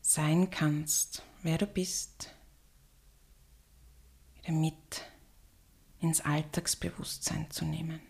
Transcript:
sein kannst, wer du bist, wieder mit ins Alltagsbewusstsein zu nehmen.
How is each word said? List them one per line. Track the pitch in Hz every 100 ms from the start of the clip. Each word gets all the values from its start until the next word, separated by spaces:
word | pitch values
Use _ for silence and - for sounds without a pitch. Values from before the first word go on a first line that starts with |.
sein | - - 151 165 185
kannst, | - 151 151 156 - - - - -
wer | 165 160
du | 202
bist, | - 180 - - - - - - - - - - - - - - - - - - - - - - - - -
wieder | -
mit | 160 156 - - - - - - - - - - - - -
ins | 165 156
Alltagsbewusstsein | 147 147 151 - - - 175 - - - - - 156
zu | - 160
nehmen. | 156 165 160 -